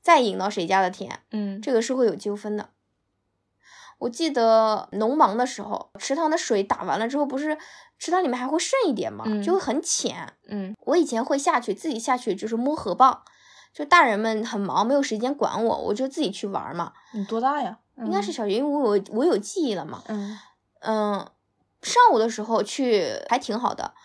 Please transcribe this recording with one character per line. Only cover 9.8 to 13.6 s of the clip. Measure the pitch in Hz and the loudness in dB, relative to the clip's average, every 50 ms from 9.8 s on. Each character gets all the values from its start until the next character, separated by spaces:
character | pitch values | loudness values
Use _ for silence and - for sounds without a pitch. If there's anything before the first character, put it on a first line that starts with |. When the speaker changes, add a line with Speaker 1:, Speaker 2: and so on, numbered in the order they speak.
| - | -2
Speaker 1:
浅。 | - - - - 190 - - - - - _ _ | -2 -4 -2 -2 -4 -6 -6 -12 -12 -14 _ _
Speaker 2:
嗯。 | - 208 208 196 190 214 - - | -10 -8 -8 -6 -8 -10 -10 -2
Speaker 1:
我 | - 269 | 0 2
以 | 359 320 | 2 2
前 | - 240 220 240 | 2 0 -2 0
会 | 277 302 | 0 -2
下 | 277 277 370 320 - | 0 2 2 0 0
去， | - - 196 | 0 -2 -6
自 | - - 330 | -4 -4 -6
己 | 277 220 | -6 -4
下 | 220 - 262 | -2 -2 -2
去 | 247 254 240 190 | -2 0 -4 -4
就 | 202 - | -4 -4
是 | 220 226 | -6 -4
摸 | 226 240 269 302 | -2 0 -2 -2
河 | 302 - 214 175 | -2 -4 -6 4
蚌， | - 254 269 - - _ - _ _ _ - - - | 6 6 6 6 2 _ -20 _ _ _ -20 -20 -20